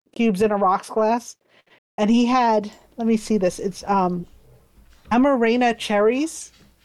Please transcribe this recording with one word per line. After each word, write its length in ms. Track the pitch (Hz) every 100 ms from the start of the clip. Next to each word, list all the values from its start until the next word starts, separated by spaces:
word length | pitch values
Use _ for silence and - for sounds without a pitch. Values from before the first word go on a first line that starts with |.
| _
cubes 280 | - 226 185
in 80 | 220
a 60 | 208
rocks 320 | 190 190 -
glass, 460 | 220 214 233 - - _ _ _ _ _ -
and 120 | 208
he 140 | 233 240
had, 420 | 254 233 220 208 - _ -
let 100 | 226
me 100 | 220
see 200 | - 214
this. 180 | 185 -
It's, 260 | 196 - -
um, 400 | 196 180 180 175 - _ - _ _ - _ -
Amarena 680 | 233 277 269 226 247 240 226
cherries, 720 | - 208 214 254 311 - - _ _ _